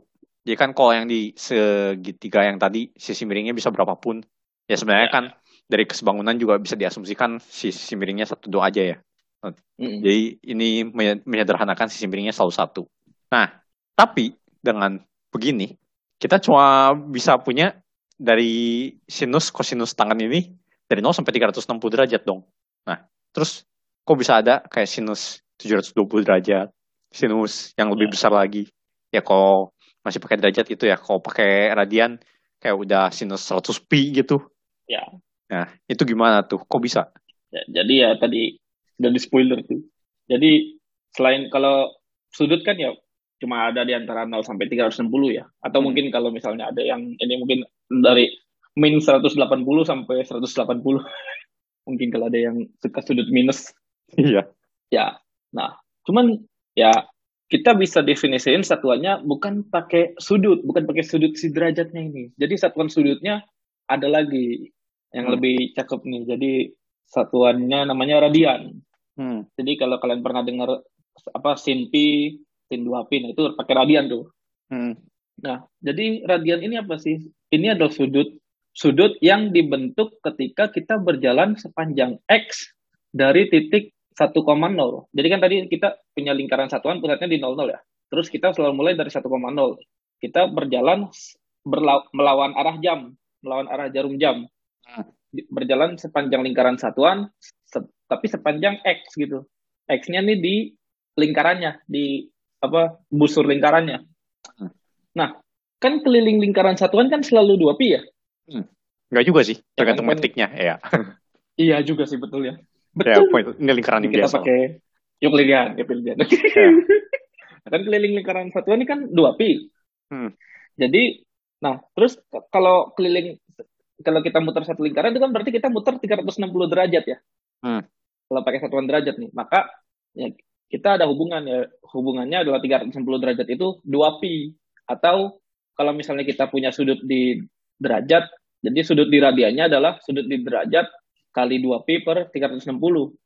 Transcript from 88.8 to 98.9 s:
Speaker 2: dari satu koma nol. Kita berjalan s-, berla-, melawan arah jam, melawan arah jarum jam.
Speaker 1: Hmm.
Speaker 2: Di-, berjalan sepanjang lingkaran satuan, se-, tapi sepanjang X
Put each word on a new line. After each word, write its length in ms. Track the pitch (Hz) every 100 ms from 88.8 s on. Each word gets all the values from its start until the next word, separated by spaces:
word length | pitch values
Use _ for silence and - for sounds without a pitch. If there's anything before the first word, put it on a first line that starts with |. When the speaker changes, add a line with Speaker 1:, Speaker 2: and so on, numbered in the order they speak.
| 165 165
Speaker 2:
dari 120 | 147
satu 200 | 139 131
koma 240 | 127 123
nol. 240 | 143 127 - _ _ _ _
Kita 320 | 120 170 180
berjalan 560 | 147 139 123 139 196 202
s-, 240 | - - _ _ _
berla-, 440 | 139 139 147 143 -
melawan 440 | 139 143 135 139 139
arah 200 | 156 160
jam, 320 | 175 151 123 - _ _
melawan 280 | 135 131 135
arah 160 | 135 139
jarum 280 | 135 139 139
jam. 280 | 147 120 120 _ _ _ _
Speaker 1:
Hmm. 200 | 120 - _ _
Speaker 2:
Di-, 120 | 131 -
berjalan 480 | - 127 135 170 170
sepanjang 480 | 160 147 135 131 131
lingkaran 320 | 123 127 127
satuan, 480 | 117 127 160 196 202 _ - _ _
se-, 240 | - - _ -
tapi 240 | 120 214
sepanjang 480 | 160 156 151 196 202
X 360 | 190